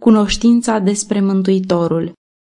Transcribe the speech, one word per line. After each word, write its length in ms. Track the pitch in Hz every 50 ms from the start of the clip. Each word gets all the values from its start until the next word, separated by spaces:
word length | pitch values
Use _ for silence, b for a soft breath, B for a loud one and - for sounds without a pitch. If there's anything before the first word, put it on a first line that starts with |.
cunoștința 760 | - 240 220 214 208 190 214 208 226 233 233 240 233 - 220 220
despre 420 | 190 190 202 208 - - 208 202
Mântuitorul. 920 | 196 196 196 190 190 190 196 190 185 185 180 170 170 165 156 165 165 170 - _ _ _ _ _